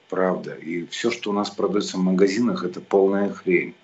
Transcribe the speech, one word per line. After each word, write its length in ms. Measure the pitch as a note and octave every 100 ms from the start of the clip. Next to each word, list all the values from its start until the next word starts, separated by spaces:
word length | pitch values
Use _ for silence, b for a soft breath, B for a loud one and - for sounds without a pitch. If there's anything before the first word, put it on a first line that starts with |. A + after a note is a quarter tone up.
| _
правда. 420 | F#2 F#2 E2+ D2 C#2
И 300 | D#2 E2+ E2
всё, 240 | - A#2+
что 180 | A#2 G#2+
у 40 |
нас 160 | G2+ G2+
продаётся 480 | - G2 G2+ F#2+ F#2+
в 40 |
магазинах, 640 | F#2 F#2 G2 G#2 A#2+ F#2 F2+
это 160 | F#2
полная 480 | - G2+ G2 G2 G2+
хрень. 440 | - F#2 E2+ - -